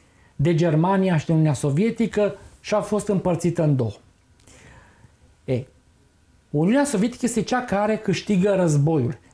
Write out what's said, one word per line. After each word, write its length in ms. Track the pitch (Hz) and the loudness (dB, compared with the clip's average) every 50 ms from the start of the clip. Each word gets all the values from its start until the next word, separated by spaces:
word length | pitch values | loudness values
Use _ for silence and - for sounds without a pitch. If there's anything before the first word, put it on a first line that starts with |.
| _ _ _ _ _ _ _ | _ _ _ _ _ _ _
de 180 | - 139 170 170 | -2 0 0 2
Germania 600 | 151 175 170 151 156 165 190 196 190 190 185 175 | 2 2 2 2 2 2 2 2 2 2 2 0
și 100 | 147 - | 0 0
de 60 | - | 0
Uniunea 200 | 160 160 156 151 | 2 2 2 2
Sovietică, 840 | 135 - - 143 135 160 214 233 226 - 226 - - 208 208 196 202 - - - - _ | 0 0 -2 -2 0 0 0 0 0 -2 -2 -2 0 0 0 0 -2 -6 -16 -20 -20 _
și 140 | - - 214 | -6 -2 -2
a 60 | 208 | -2
fost 280 | 202 - 214 208 202 - | 0 -2 -4 -2 -2 -2
împărțită 540 | 202 175 - 180 170 165 - 170 165 - | -2 0 0 0 -2 0 0 -2 0 0
în 140 | 160 151 143 | 2 2 2
două. 160 | 127 117 104 - - - _ _ _ _ _ _ _ _ - - - - - - - - - _ _ - _ _ _ _ _ _ _ _ | 2 0 -4 -6 -10 -18 _ _ _ _ _ _ _ _ -20 -20 -20 -20 -20 -20 -20 -20 -20 _ _ -20 _ _ _ _ _ _ _ _
E, 200 | - 131 123 139 - _ _ _ _ _ _ _ _ _ _ _ _ _ _ _ _ | -4 -4 -4 -4 -10 _ _ _ _ _ _ _ _ _ _ _ _ _ _ _ _
Uniunea 340 | - 147 160 196 240 285 285 | -2 0 2 2 2 2 0
Sovietică 400 | 285 226 185 214 240 247 - 254 | 0 0 -2 -2 -2 -2 -4 -4
este 180 | 226 - 220 | -2 -2 -2
cea 200 | - - 247 247 | -2 -2 -2 -4
care 340 | 247 - 190 202 208 208 220 | -2 -2 -2 -2 0 0 -2
câștigă 580 | 214 214 202 175 - - - 208 180 190 208 196 | -2 -2 -2 -4 -2 -2 0 0 2 2 2 2
războiul. 640 | 185 180 165 147 143 139 160 160 147 117 120 - - _ _ | 2 2 2 2 2 2 2 2 0 0 -2 -4 -8 _ _